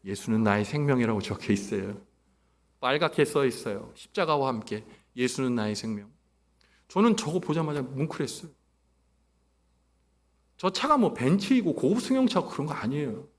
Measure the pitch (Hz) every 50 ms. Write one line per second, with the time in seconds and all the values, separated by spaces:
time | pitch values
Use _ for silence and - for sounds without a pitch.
0 | - 98 101 - - - 110 110 113 104 101 104 104 - - 147 147 143 135 127
1 | 120 110 110 101 95 - 107 - - - 101 98 - - 110 98 95 101 101 -
2 | - _ _ _ _ _ _ _ _ _ _ _ _ _ _ _ - 123 139 151
3 | 170 151 - - 147 135 - 147 139 127 117 - - 117 101 104 113 - - -
4 | - _ _ 202 180 160 151 143 135 135 123 110 107 - 104 107 107 - - -
5 | _ _ _ 123 127 123 - - 131 127 123 117 107 107 104 104 - 113 110 104
6 | 101 110 143 _ _ _ _ _ _ _ _ _ _ _ _ _ _ _ - 185
7 | 214 233 214 - - 151 160 185 - - 151 165 160 151 147 147 131 127 135 135
8 | 151 156 - - 151 123 - - - 160 _ _ _ _ _ _ _ _ _ _
9 | _ _ _ _ _ _ _ _ _ _ _ _ _ _ _ _ _ _ _ _
10 | _ _ _ _ _ _ _ _ _ _ _ _ - 190 185 - - 294 302 269
11 | 220 156 - - 123 131 175 202 - - 262 247 202 170 131 - - 135 202 240
12 | - - 262 262 262 - - 185 - - - - 143 151 - - - 113 135 147
13 | 147 127 104 - - - _